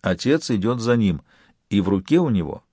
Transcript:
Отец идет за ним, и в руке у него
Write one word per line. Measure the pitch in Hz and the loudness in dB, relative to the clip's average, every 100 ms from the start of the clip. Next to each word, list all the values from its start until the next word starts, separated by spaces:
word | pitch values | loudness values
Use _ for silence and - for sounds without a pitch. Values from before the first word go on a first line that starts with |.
Отец | 95 90 123 156 - | -2 -2 0 0 0
идет | 113 101 123 | -2 -2 -2
за | 113 120 | 0 2
ним, | 104 76 _ _ _ _ _ | 2 0 _ _ _ _ _
и | 101 | 0
в | 92 | 2
руке | 98 95 160 | 0 2 0
у | 160 | 2
него | 104 76 - _ | 0 -2 -8 _